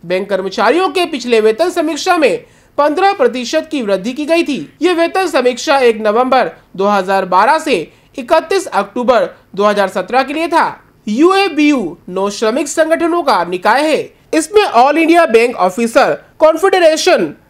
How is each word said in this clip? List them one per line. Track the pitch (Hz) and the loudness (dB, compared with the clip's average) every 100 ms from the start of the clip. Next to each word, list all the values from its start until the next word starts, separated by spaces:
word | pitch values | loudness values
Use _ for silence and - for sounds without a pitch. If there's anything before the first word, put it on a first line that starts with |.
बैंक | 165 185 196 | -4 -6 -2
कर्मचारियों | 190 185 208 208 320 381 | -4 -4 -2 0 0 0
के | 370 339 | -2 -4
पिछले | 294 240 226 | -6 0 2
वेतन | 220 220 349 | 2 0 -2
समीक्षा | 349 311 294 370 349 | -2 -4 -4 -2 0
में | 262 160 - _ _ - | 0 -2 -8 _ _ -2
पन्द्रह | 294 302 392 | 0 2 0
प्रतिशत | 403 247 240 233 311 311 | 2 -2 -2 -4 -4 -4
की | 294 | -6
वृद्धि | 214 190 202 | -2 -4 -4
की | 262 294 | -8 -2
गई | 339 | 0
थी। | 320 262 294 _ | 0 -6 -8 _
ये | 339 | -2
वेतन | 330 339 381 359 | 0 0 0 -2
समीक्षा | 285 247 247 - 277 | 0 0 -2 0 2
एक | 247 214 | 2 0
नवंबर | 214 214 254 262 175 - _ 185 | -2 0 2 0 0 -8 _ -4
दो | 196 | 0
हज़ार | 208 185 190 | 0 0 -2
बारह | 190 190 - 320 | 0 2 2 0
से | 320 202 151 _ _ - | 0 -4 -4 _ _ -14
इकतीस | 240 330 330 392 - | 0 0 0 -4 -2
अक्टूबर | 196 202 247 240 233 - - _ | -4 -4 -4 0 0 0 -8 _
दो | 185 | -2
हज़ार | 208 202 196 | 0 0 -2
सत्रह | 190 185 247 | -4 -2 -2
के | 262 | -2
लिए | 294 330 | -4 -2
था। | 330 196 - _ _ - | 0 -2 -6 _ _ -6
यूएबीयू | 220 339 392 392 294 294 277 175 170 - | 2 2 4 0 0 2 0 -4 -10 -10
नौ | 185 196 | -4 -4
श्रमिक | 202 220 254 320 | -2 -2 -2 -4
संगठनों | - 311 330 330 349 | -2 0 0 0 -2
का | 285 202 170 | 0 0 -2
निकाय | 180 208 247 | -2 0 2
है। | 311 240 131 _ _ | 0 -2 -4 _ _
इसमें | 311 - 415 | -4 2 2
ऑल | 392 - 262 302 | 2 4 4 4
इंडिया | 320 339 330 | 4 4 4
बैंक | 226 240 - | 2 2 0
ऑफिसर | 185 185 233 277 208 147 _ _ | -2 -2 0 2 2 -2 _ _
कॉन्फेडरेशन | 311 320 381 381 330 311 359 285 160 - | 2 4 2 4 4 2 2 2 0 -8